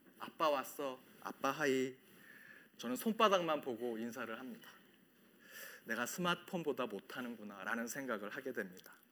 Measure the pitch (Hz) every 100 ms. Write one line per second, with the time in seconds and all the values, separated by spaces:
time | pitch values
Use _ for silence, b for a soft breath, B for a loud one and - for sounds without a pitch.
0 | - - - - 160 139 127 - 139 127
1 | - - - - 135 139 147 131 131 -
2 | - B B B B B B - - 247
3 | 233 214 220 190 170 151 139 113 120 110
4 | 117 123 113 113 127 113 - - - -
5 | _ _ - - B B B B - 113
6 | 123 - 175 175 - - 131 127 123 101
7 | - - 123 117 104 101 95 117 117 143
8 | 135 107 104 139 131 123 95 90 - -
9 | _